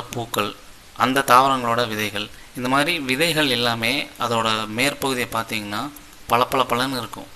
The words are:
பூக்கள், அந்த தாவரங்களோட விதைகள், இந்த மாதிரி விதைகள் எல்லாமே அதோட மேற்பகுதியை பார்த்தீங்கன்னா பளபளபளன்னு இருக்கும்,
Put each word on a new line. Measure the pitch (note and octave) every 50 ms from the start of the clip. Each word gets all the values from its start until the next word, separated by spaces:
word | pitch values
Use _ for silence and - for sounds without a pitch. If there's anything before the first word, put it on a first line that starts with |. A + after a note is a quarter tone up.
| A#2 -
பூக்கள், | - A#2+ A2+ - - A2 G2+ G#2+ - - - - - - - - -
அந்த | - A2 B2+ C3 C#3 -
தாவரங்களோட | - B2 B2+ C3+ C3+ C3+ B2+ A#2+ A#2 A#2 A#2+ B2
விதைகள், | A2 A2 G#2+ G#2 G2+ G2+ G#2 G#2+ G#2+ - - - - -
இந்த | C3+ B2 B2+
மாதிரி | C3+ C#3+ C#3+ E3+ F3 D#3+
விதைகள் | C3+ B2+ B2+ C3+ D#3+ E3+ D3 D#3 D3+ C3+
எல்லாமே | B2 A#2+ A#2+ A#2+ A#2 A2+ A2+ A#2 C3+ D3 - - - -
அதோட | A#2+ A#2 A#2 A2+ A2+ A2+ A2 A2 A2
மேற்பகுதியை | G#2+ G#2+ A#2+ C3+ C#3+ C#3 - C#3 C3+ C3 B2 A#2 A2+
பார்த்தீங்கன்னா | A2 A2+ A2+ - A2+ G#2+ G#2 G2+ G#2 G#2+ C3 D3 D3 - - - - - -
பளபளபளன்னு | - A#2 A#2+ B2 - D3 C3+ B2 B2 A#2+ A#2+ C3 C#3 C3 B2
இருக்கும், | A2+ - - - - - -